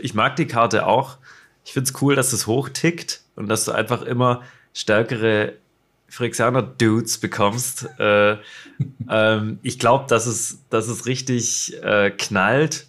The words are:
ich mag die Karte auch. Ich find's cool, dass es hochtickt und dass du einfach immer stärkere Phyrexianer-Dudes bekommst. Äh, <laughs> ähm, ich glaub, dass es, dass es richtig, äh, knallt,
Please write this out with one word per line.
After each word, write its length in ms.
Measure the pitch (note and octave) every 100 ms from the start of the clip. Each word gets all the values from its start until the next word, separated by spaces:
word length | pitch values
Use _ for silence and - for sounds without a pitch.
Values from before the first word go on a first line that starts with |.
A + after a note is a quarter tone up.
ich 100 | C3
mag 220 | G#2+ B2 C#3
die 120 | D3
Karte 380 | A#2+ A2+ G#2+ F#2
auch. 320 | A2+ C3+ - - - _ _ -
Ich 80 |
find's 200 | - C3+ -
cool, 140 | C#3 C#3
dass 180 | B2
es 140 | A2 -
hochtickt 720 | A#2+ C3+ - E3 E3+ - - _ -
und 120 | G#2
dass 160 | A2 -
du 60 |
einfach 300 | A2 A2+ A#2
immer 380 | - B2 B2+ B2 - - _
stärkere 800 | - - G#2+ A#2 A#2+ A2 G#2+ G#2+ - _ _ _ _ _
Phyrexianer-Dudes 1120 | - A#2+ - A#2+ B2+ A2+ - A2 A2 A#2+ -
bekommst. 680 | G#2+ - G2+ A#2 B2 - A#2+ -
Äh, 380 | G#2+ G#2 G#2 G#2 - - -
<laughs> 360 | - - - A2+
ähm, 500 | A2 A2 A2 G#2+ A2
ich 160 | C3 A#2
glaub, 280 | A#2 A#2 -
dass 160 | A#2 A#2+
es, 340 | G#2 - - -
dass 180 | A2+ A2
es 180 | A2 A#2+
richtig, 760 | C3 - B2 A2+ - - -
äh, 280 | G#2 G#2 G2+
knallt, 760 | - - G2+ G2 C3 D#3 -